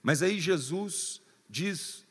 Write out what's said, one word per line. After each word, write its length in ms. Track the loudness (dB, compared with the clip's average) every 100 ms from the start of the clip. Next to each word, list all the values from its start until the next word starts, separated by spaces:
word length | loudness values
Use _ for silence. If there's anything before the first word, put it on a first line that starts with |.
Mas 220 | 4 4
aí 160 | 4 2
Jesus 800 | 2 2 2 -4 -2 -4 -6 -8 _ _ _
diz 560 | -2 -2 -2 -6 -10 -16